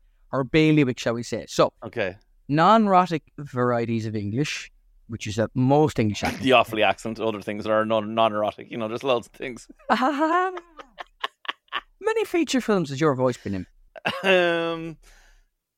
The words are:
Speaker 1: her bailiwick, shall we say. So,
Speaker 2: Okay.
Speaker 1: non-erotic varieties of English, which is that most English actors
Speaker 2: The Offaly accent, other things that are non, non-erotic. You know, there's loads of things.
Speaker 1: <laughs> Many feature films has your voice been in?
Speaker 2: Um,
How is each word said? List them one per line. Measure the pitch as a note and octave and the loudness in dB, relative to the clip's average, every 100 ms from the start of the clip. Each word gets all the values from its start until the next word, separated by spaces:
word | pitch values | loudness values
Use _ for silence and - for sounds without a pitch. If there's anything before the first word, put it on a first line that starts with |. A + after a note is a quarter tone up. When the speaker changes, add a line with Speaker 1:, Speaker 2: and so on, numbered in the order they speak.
| _ _ - | _ _ -8
Speaker 1:
her | C3 | -4
bailiwick, | B2+ D#3+ D#3 D3+ B2+ A#2 | 2 4 6 6 4 0
shall | A#2+ | -4
we | A#2 | -4
say. | A2+ A2 C#2 | -6 -8 -4
So, | - C#3+ - | 0 0 -2
Speaker 2:
Okay. | A2 A#2 F#2+ F#2+ _ _ - | -10 -4 -4 -6 _ _ -2
Speaker 1:
non-erotic | D3+ F3 A3+ G3+ F3+ F3+ D#3+ _ - | 2 6 6 6 4 4 -2 _ -16
varieties | C#3+ B2 B2 A#2+ A#2 A2+ A2 | -8 -2 0 0 0 -2 -4
of | |
English, | G#2+ G2+ A2+ D3 - - _ _ _ - | -4 -4 -2 -2 -6 -12 _ _ _ -12
which | A2+ A2 | -10 -6
is | G#2+ | -2
that | G#2+ | -2
most | B2+ B2+ C#3+ D#3 - | 2 4 4 4 2
English | A2 G2+ | 0 0
actors | - - | -6 -2
Speaker 2:
The | C3 | 4
Offaly | A#2+ G#2+ G#2+ | 4 4 0
accent, | G2+ - A#2 A2 | 0 0 -6 -6
other | A2 G#2 | -4 -4
things | G#2+ G#2 | -6 -6
that | G#2+ | 0
are | G#2+ | 0
non, | A2 A2 G#2 | 2 -2 -2
non-erotic. | A2+ A2+ G#2+ G#2 - A2 | 2 2 2 -4 -6 -10
You | B2+ | -8
know, | A2 | -6
there's | A#2+ | -4
loads | C3+ A#2+ - | -2 -2 -4
of | |
things. | - C3+ A2+ - - C#5 | -12 -12 -12 -18 -10 -2
Speaker 1:
<laughs> | A3 C4 C#4 D#4 F4+ F#4 F4+ E4+ D#4 B3+ - - _ - _ - - - - - - | 0 0 -2 -2 -2 -2 -8 -18 -20 -20 -20 -20 _ -14 _ -14 -14 -10 -12 -12 -8
Many | G4+ A4 | -4 -2
feature | G4+ F4 D4 C4 | -2 -2 0 -2
films | - G3 C#3+ | 0 0 0
has | C3+ | 0
your | D#3 | 0
voice | B2+ B2+ B2 | 2 0 0
been | G#2 | -6
in? | G2 F2 _ _ - - - F#3+ | -6 -8 _ _ -10 -8 -2 2
Speaker 2:
Um, | F#3 F3 E3+ E3 E3 E3 D#3 _ _ _ _ _ _ _ | 4 2 0 -2 -6 -8 -14 _ _ _ _ _ _ _